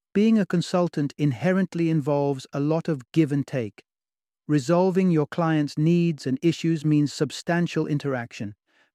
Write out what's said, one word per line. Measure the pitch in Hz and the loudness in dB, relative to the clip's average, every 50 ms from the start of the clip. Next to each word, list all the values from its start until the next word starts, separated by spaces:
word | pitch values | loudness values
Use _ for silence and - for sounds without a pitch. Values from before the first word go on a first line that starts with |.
| _ _ - | _ _ 0
Being | 202 214 226 220 214 | 2 4 4 4 2
a | 185 | 2
consultant | - - 170 - - - 180 175 165 - 156 143 135 - - | 0 0 -2 0 0 0 0 0 0 -2 -2 -4 -4 -2 0
inherently | 151 147 123 104 147 185 185 190 190 - - 170 170 160 | 0 0 0 0 0 0 2 2 0 -2 -2 -2 -2 0
involves | 165 156 131 151 143 143 143 143 139 131 - - | 0 0 0 0 0 0 0 -2 -2 -4 -8 -8
a | - 143 | -6 -4
lot | 143 151 156 165 - - | -2 -2 -2 -2 -2 -4
of | 156 131 - _ | -6 -6 -8 _
give | - 160 156 131 | 0 0 2 2
and | 147 143 135 | 0 -2 -2
take. | - - 131 113 101 - - - _ _ _ _ _ _ _ _ _ _ _ _ - | -2 -4 -6 -6 -6 -10 -16 -20 _ _ _ _ _ _ _ _ _ _ _ _ 0
Resolving | 147 147 123 135 170 175 185 190 170 190 190 180 | 0 0 2 2 2 4 4 2 2 2 2 4
your | 165 151 143 | 4 2 0
clients' | - - 175 170 160 160 151 147 139 - 151 | 0 -2 0 0 2 2 0 0 -2 -2 0
needs | 151 165 175 175 170 170 160 139 - | 2 2 4 4 2 0 -2 -2 -4
and | 135 127 - | -4 -2 0
issues | - 170 151 - - 160 165 151 151 | 0 0 0 0 0 -2 -2 0 0
means | 151 151 147 147 135 | 2 2 2 2 0
substantial | - - 156 127 - - - - 170 170 175 156 - 160 156 | 0 -2 -4 -4 -4 -6 -4 -2 -2 0 -2 -2 -2 -4 -2
interaction, | - 151 139 - 139 131 120 117 - - - 113 104 104 - _ _ _ _ _ _ | -2 -2 -4 -2 -4 -6 -6 -8 -10 -10 -10 -10 -10 -10 -14 _ _ _ _ _ _